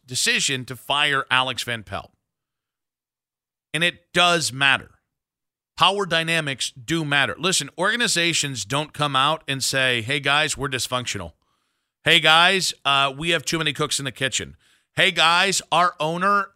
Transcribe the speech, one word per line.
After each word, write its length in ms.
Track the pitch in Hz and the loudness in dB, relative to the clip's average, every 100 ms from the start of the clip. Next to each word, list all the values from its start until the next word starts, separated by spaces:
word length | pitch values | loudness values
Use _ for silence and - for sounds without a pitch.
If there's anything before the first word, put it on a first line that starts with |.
| 127 | -8
decision 580 | 127 226 240 151 131 | -4 0 0 0 -4
to 100 | 123 | -6
fire 520 | 127 - 143 147 139 - | -12 -4 0 2 0 2
Alex 320 | 127 131 120 | 2 2 -4
Van 180 | - 113 | -6 -8
Pelt. 280 | 98 92 - _ _ _ _ _ _ _ _ _ _ _ _ _ _ _ _ | -8 -12 -12 _ _ _ _ _ _ _ _ _ _ _ _ _ _ _ _
And 100 | 151 | -2
it 300 | 170 - _ | -2 -2 _
does 360 | 175 175 170 117 | 2 4 2 -2
matter. 420 | 131 139 127 - _ _ _ _ _ _ _ _ - | 0 2 2 -2 _ _ _ _ _ _ _ _ 2
Power 300 | 175 202 190 | 2 2 0
dynamics 680 | 165 165 165 147 131 - | -2 0 -2 -2 -6 -8
do 320 | 135 113 165 | -8 -6 -4
matter. 320 | 151 143 127 - | 0 0 0 -2
Listen, 300 | 180 170 139 - | -2 -2 -4 -2
organizations 840 | 196 233 226 175 170 156 143 123 | -2 0 0 0 0 0 -4 -6
don't 300 | 101 139 151 | -4 -4 -4
come 200 | - 147 | -4 -2
out 300 | 131 143 160 - | 2 2 0 -4
and 160 | 135 | -4
say, 380 | - 135 131 120 | -2 0 0 0
"Hey, 200 | 110 147 | -2 -4
guys, 360 | 139 143 151 - | 0 0 0 -4
we're 120 | 139 | -6
dysfunctional." 680 | 131 - 123 120 101 85 - _ _ _ _ _ _ 151 | -6 -4 -4 -4 -8 -10 -16 _ _ _ _ _ _ 2
"Hey, 120 | 170 | 4
guys, 520 | 156 160 180 190 160 - 139 | 6 6 6 2 -2 -4 0
uh, 260 | 139 139 | 2 0
we 160 | 135 170 | -2 -2
have 140 | 165 | -2
too 140 | - 165 | -2 -4
many 160 | 156 | -4
cooks 240 | 143 147 - | -2 -4 -4
in 80 | 139 | -6
the 60 | |
kitchen." 440 | - 135 - 73 - _ _ _ - | -4 -4 -4 -8 -14 _ _ _ 0
"Hey, 140 | 180 | 0
guys, 500 | 170 160 175 196 180 - | 4 4 4 2 -2 0
our 240 | 156 175 - | 2 2 0
owner 520 | 156 175 190 202 196 | -4 0 0 0 -2